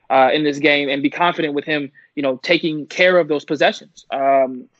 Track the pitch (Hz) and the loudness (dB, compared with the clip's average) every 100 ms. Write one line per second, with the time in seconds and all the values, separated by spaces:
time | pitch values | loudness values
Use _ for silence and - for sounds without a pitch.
0 | - 135 131 156 147 143 147 143 143 139 | 0 4 4 2 0 0 2 2 0 -2
1 | 139 - 175 170 156 143 147 151 135 - | -4 0 -2 0 -4 -4 -4 -4 -6 -14
2 | _ 147 139 131 - 170 165 156 139 - | _ -6 -4 -4 -2 0 0 -6 -8 0
3 | 180 180 156 147 - 151 175 - - _ | 2 4 2 -2 -4 0 0 0 -12 _
4 | _ 131 139 135 131 127 - | _ -2 2 2 2 -4 -16